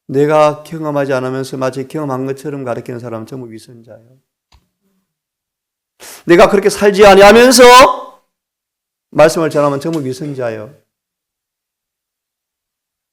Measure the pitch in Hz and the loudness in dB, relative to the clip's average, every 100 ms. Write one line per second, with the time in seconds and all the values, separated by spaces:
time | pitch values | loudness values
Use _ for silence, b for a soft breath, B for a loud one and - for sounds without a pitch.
0 | - 131 147 156 151 147 - 165 156 143 | -10 -4 0 0 0 -2 -12 -12 -8 -6
1 | 139 131 127 131 131 135 131 131 131 156 | -4 -4 -6 -8 -10 -8 -8 -8 -12 -10
2 | 147 127 135 139 151 139 127 117 117 123 | -8 -8 -8 -10 -12 -12 -10 -10 -12 -14
3 | 120 113 110 131 120 110 - 123 113 107 | -14 -14 -14 -18 -18 -20 -20 -20 -20 -20
4 | 117 131 _ _ _ _ 185 _ 196 190 | _ _ _ _ _ _ _ _ _ _
5 | 190 _ _ _ _ _ _ _ _ _ | _ _ _ _ _ _ _ _ _ _
6 | B B - 175 190 202 202 - 202 190 | B B -2 2 2 0 -2 -2 -2 4
7 | 208 190 202 226 247 240 247 247 285 - | 4 6 6 6 4 6 6 8 6 0
8 | - _ _ _ _ _ _ _ _ _ | -12 _ _ _ _ _ _ _ _ _
9 | _ 147 156 165 156 151 147 139 165 165 | _ 2 2 2 -4 -2 -2 -4 -6 -8
10 | 131 127 147 135 120 110 110 _ _ _ | -8 -10 -12 -10 -10 -10 -14 _ _ _
11 | _ _ _ _ _ _ _ _ _ _ | _ _ _ _ _ _ _ _ _ _
12 | _ _ _ _ _ _ _ _ _ _ | _ _ _ _ _ _ _ _ _ _
13 | _ | _